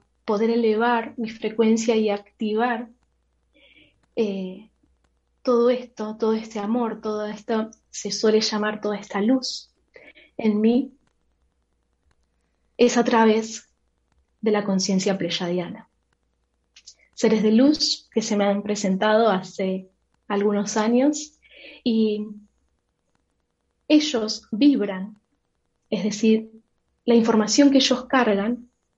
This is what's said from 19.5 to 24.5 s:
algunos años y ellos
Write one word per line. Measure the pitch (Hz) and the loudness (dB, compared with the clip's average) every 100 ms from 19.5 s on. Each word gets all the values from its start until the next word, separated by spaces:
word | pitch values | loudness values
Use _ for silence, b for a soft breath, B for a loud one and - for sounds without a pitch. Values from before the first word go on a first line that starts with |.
| - 190 190 - _ _ _ - | -8 -6 -6 -10 _ _ _ -6
algunos | 202 208 202 208 220 | -2 0 -2 -2 -2
años | 214 240 285 294 - _ B B B B | 0 2 2 -2 -10 _ B B B B
y | 247 226 214 208 214 - - _ _ _ _ _ _ _ _ _ _ _ _ _ - | -2 0 0 -2 -8 -14 -20 _ _ _ _ _ _ _ _ _ _ _ _ _ 2
ellos | 302 - 226 214 - - | 4 4 -4 -4 -8 -8